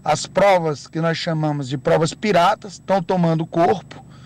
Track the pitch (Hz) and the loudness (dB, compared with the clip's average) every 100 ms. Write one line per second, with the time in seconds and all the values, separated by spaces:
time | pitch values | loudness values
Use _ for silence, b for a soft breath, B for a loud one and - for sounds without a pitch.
0 | - 156 - - 202 185 160 143 - 160 | -4 -4 -2 2 4 4 2 -6 -8 -4
1 | 165 160 - 160 156 147 131 139 165 160 | -2 -2 -4 -2 -2 -4 -4 -4 0 2
2 | 160 - 214 175 180 214 208 - - 196 | 0 -2 0 2 2 2 -6 -12 -2 -2
3 | 175 190 170 160 165 170 170 - - - | 0 0 0 0 -2 0 2 0 -6 -20
4 | - B | -20 B